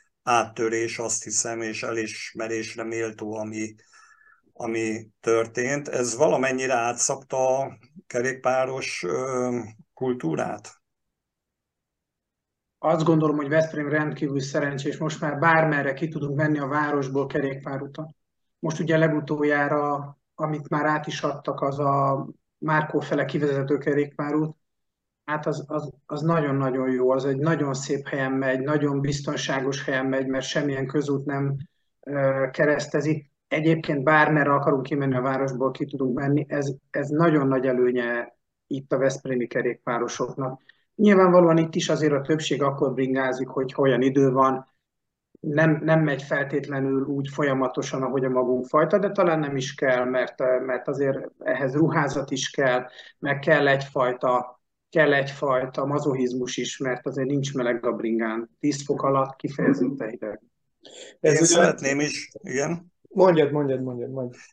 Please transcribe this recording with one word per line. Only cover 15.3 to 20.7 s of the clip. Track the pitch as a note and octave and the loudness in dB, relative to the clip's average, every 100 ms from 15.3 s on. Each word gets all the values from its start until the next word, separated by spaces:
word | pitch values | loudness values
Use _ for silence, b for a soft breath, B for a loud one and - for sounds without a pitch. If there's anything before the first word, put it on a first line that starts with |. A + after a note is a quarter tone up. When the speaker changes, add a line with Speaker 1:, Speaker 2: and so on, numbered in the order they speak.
| C#3+ | 0
Speaker 2:
bármerre | E3 D#3+ D#3+ C#3+ C#3 | 4 4 4 0 -2
ki | C3+ D#3 | -4 -6
tudunk | D3+ C#3+ C#3+ | -6 -4 -2
menni | D3+ D3 | 0 0
a | C3+ | -2
városból | D3+ D3 C#3+ C3+ C3+ C3+ | -2 0 -2 -2 -2 -2
kerékpárúton. | D3+ C3+ C#3 C#3+ C3+ C#3 D#3+ D#3 - _ _ _ - | -2 -4 -6 -8 -10 -10 -12 -14 -16 _ _ _ -8
Most | E3 D#3+ | -6 -4
ugye | D#3+ D#3+ | 0 2
legutoljára, | D#3+ D3+ C#3+ D3 D3 D3 C#3+ D3 C#3+ C#3+ C#3 - _ | 4 2 -2 0 0 2 0 0 0 -4 -8 -18 _
amit | - D#3 D3 | -6 -6 -4
már | - | -4